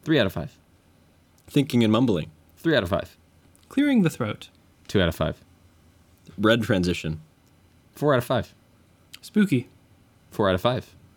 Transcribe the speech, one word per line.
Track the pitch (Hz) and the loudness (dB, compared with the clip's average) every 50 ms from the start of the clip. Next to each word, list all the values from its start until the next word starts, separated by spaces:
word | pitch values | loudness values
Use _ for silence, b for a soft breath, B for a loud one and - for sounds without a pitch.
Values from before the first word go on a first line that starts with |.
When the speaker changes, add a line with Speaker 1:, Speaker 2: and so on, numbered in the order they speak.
| _ | _
Speaker 1:
Three | 151 160 143 | 0 2 2
out | 107 | 2
of | - - | 0 -2
five. | 92 73 - - _ _ _ _ _ _ _ _ _ _ _ _ _ _ _ _ _ _ | -6 -10 -10 -14 _ _ _ _ _ _ _ _ _ _ _ _ _ _ _ _ _ _
Speaker 2:
Thinking | - - 151 135 - - 120 117 | -2 0 0 0 2 2 2 2
and | 107 | 4
mumbling. | 110 113 131 117 98 82 78 - - _ _ _ _ | 4 2 2 2 0 -2 -4 -8 -16 _ _ _ _
Speaker 1:
Three | _ - 170 151 | _ -2 0 0
out | 123 98 | 0 0
of | 87 | 0
five. | 95 - - - - _ _ _ _ _ _ _ _ _ _ _ | -4 -4 -4 -8 -18 _ _ _ _ _ _ _ _ _ _ _
Speaker 3:
Clearing | - 269 294 294 269 233 180 | -2 -2 0 2 2 2 2
the | 156 | 0
throat. | - - 123 107 - - - - _ _ _ _ _ _ _ | -2 -4 -8 -8 -8 -12 -16 -20 _ _ _ _ _ _ _
Speaker 1:
Two | - - 104 | -2 0 2
out | 90 85 | 2 2
of | 80 | 0
five. | - 80 78 80 - - _ _ _ _ _ _ _ _ _ _ _ _ _ _ _ _ - - | -2 -4 -4 -4 -8 -16 _ _ _ _ _ _ _ _ _ _ _ _ _ _ _ _ -20 -8
Speaker 2:
Red | - 101 107 117 120 110 | 0 2 4 4 4 2
transition. | - 110 92 90 90 87 - - 82 78 78 - _ _ _ _ _ _ _ _ _ _ _ _ _ _ | 0 0 0 0 -2 -2 -4 -6 -8 -8 -8 -12 _ _ _ _ _ _ _ _ _ _ _ _ _ _
Speaker 1:
Four | - 143 151 139 | -2 0 2 2
out | 123 | 0
of | 120 | 0
five. | - 135 117 95 - _ _ _ _ _ _ _ _ _ _ _ _ - - | -2 -4 -4 -4 -6 _ _ _ _ _ _ _ _ _ _ _ _ -20 -20
Speaker 3:
Spooky. | - - - 214 208 190 - 120 - - _ _ _ _ _ _ _ _ _ _ _ _ | -20 -4 0 0 2 2 0 -2 -2 -6 _ _ _ _ _ _ _ _ _ _ _ _
Speaker 1:
Four | - - 107 95 | -4 -2 0 0
out | 92 | 0
of | 92 | 0
five. | - 120 127 110 - - - - - _ _ | 0 -2 -2 -4 -8 -12 -20 -20 -20 _ _